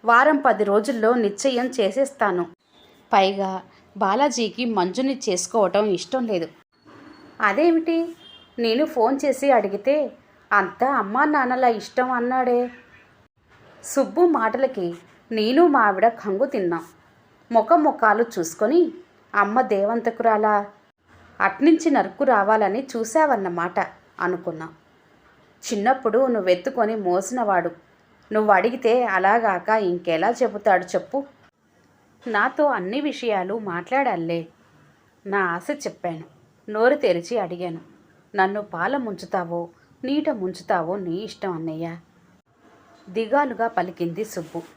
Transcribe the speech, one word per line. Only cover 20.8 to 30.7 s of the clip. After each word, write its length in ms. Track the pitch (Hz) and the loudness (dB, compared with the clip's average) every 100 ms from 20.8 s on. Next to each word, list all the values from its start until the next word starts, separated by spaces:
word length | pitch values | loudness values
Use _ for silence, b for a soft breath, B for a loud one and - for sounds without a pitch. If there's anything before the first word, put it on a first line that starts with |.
| _ _ _ - - _ | _ _ _ -20 -20 _
అట్నుంచి 500 | 196 - 285 320 330 | -2 2 4 4 2
నరుక్కు 340 | 269 190 - | 2 0 -2
రావాలని 600 | 277 220 196 220 202 208 269 233 | 2 2 4 2 2 -2 -6 -8
చూశావన్నమాట 840 | 220 320 302 233 190 175 175 190 185 - _ - | -2 0 2 0 -2 -4 -4 -4 -6 -8 _ -6
అనుకున్నాం. 480 | 175 185 175 160 160 165 _ _ _ _ _ _ _ _ - | -4 -4 -6 -10 -14 -18 _ _ _ _ _ _ _ _ -6
చిన్నప్పుడు 540 | 208 214 269 233 220 262 | -2 0 0 0 0 2
నువ్వెత్తుకొని 680 | 233 185 180 269 262 214 226 | 0 2 0 0 -2 -2 0
మోసినవాడు. 720 | 185 180 190 247 214 185 170 - _ _ _ _ _ | 0 0 -2 -4 0 0 0 -8 _ _ _ _ _
నువ్వడిగితే 720 | 214 214 190 202 247 233 247 | 0 4 4 4 0 2 2
అలాగాక 640 | 240 190 190 233 226 185 175 | 2 2 4 4 2 -2 0
ఇంకెలా 640 | 220 196 175 180 165 190 | 0 0 -2 -2 0 0
చెబుతాడు 540 | 240 240 202 214 | 0 -2 0 2